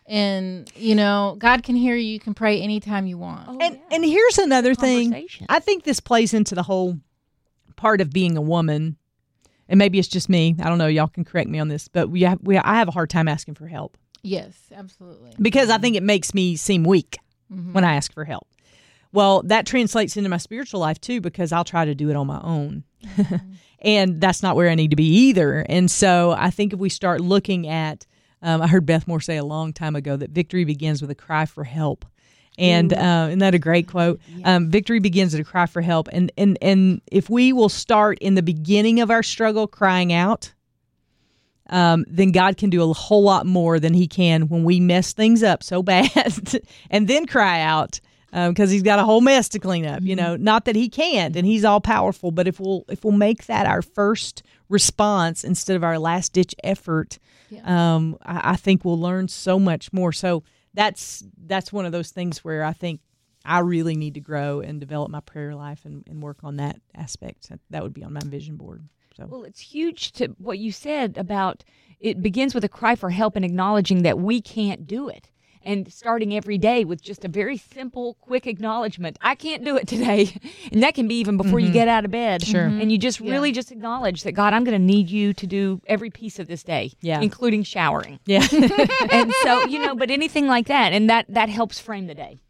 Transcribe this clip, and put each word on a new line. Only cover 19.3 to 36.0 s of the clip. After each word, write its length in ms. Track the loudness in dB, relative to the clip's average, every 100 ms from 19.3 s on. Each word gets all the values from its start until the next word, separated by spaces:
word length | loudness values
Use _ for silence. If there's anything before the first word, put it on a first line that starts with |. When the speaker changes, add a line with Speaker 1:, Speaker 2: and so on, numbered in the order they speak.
| 4
Speaker 3:
that 220 | 2 0 2
translates 500 | 0 0 0 -2 -4
into 140 | -4
my 80 | -4
spiritual 420 | -6 -12 -10 -4
life, 180 | -4 -4
too, 220 | -6 -6
because 320 | -6 -6 -4
I'll 100 | -2
try 220 | -2 -2
to 100 | -2
do 140 | -2 -2
it 80 | -2
on 100 | -4
my 140 | -6
own. 420 | -6 -4 -6 -10 -14 _
<laughs> 20 | -6 -2
Speaker 1:
Mm-hmm. 200 | -2 -2 -8 -16 _ _
Speaker 3:
And 360 | 0 2 2 2
that's 200 | 0 0
not 140 | 0 2
where 140 | 4
I 40 | 4
need 120 | 2
to 40 | 2
be 80 | 4 6 6
either. 380 | 6 2 0 0
And 220 | 2 2
so 440 | 4 4 4 4 2
I 100 | 0
think 240 | 0 -2
if 60 | -2
we 100 | -4
start 320 | -2 -2 0
looking 480 | 2 2 2 -2 -4
at, 380 | -4 -4 -8 _ _ _ _
um, 220 | -2 2
I 40 | 4
heard 200 | 4 4
Beth 200 | 0 0
Moore 140 | -4
say 160 | -4 -6
a 80 |
long 300 | -6 -6 -6
time 200 | -6 -6
ago 220 | -6 -4 -6
that 140 | -4
victory 340 | -4 -2 -2
begins 380 | -2 -2 -4 -4
with 80 | -6
a 40 |
cry 300 | -12 -6 -4
for 200 | -4 -6
help. 420 | -10 -4 -4 -4 -12 _ _ _ _ 0
And, 380 | 2 4 2
Speaker 2:
Ooh. 20 | 2
Speaker 3:
uh, 300 | 2 2 0
isn't 140 | 2
that 140 | 2
a 40 | 2
great 280 | 2 0 0
quote? 320 | 0 0 -2 -8
Speaker 2:
Yes. 140 | -4 2
Speaker 3:
Um, 220 | 2 2
victory 300 | 0 2 2
begins 340 | 2 2 2
at 60 | 0
a 40 |
cry 220 | -2 -2 -2
for 160 | 0
help. 260 | 0 0